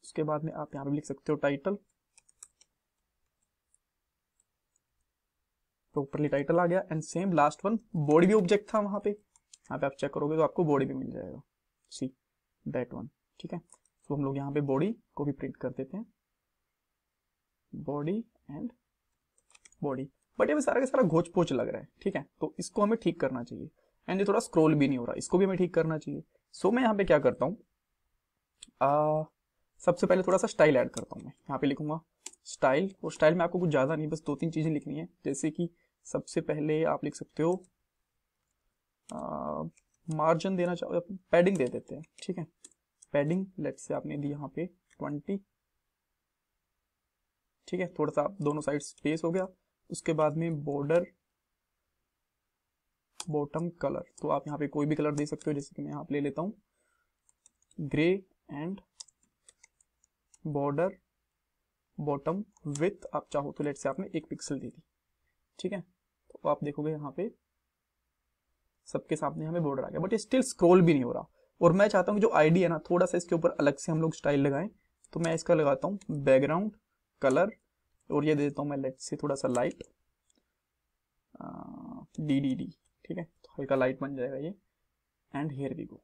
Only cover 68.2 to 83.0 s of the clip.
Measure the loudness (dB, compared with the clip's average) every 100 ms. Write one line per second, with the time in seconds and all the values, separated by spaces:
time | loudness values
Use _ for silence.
68.2 | _ _ _ _ _ _ -8 -8 -4 -4
69.2 | -2 -4 -4 -2 -2 -2 -4 -4 -2 -2
70.2 | 2 2 2 4 8 10 10 6 2 -4
71.2 | -8 _ _ _ 4 6 4 4 2 4
72.2 | 4 6 6 6 4 0 0 2 4 0
73.2 | 0 2 2 2 0 0 -2 0 0 -2
74.2 | 0 2 2 2 -4 -8 _ _ _ -4
75.2 | -2 -2 2 4 4 2 -2 -6 -6 -2
76.2 | 6 6 6 0 -2 -6 _ _ _ _
77.2 | 2 4 2 -2 _ _ _ _ _ 0
78.2 | 2 2 0 -2 -6 -4 -6 -8 -10 -6
79.2 | -4 -2 0 0 0 -4 -16 _ _ _
80.2 | _ _ _ _ _ _ _ _ _ _
81.2 | _ -16 -16 -14 -16 -16 -14 -16 -16 -10
82.2 | 0 0 2 -2 -6 -12 _ _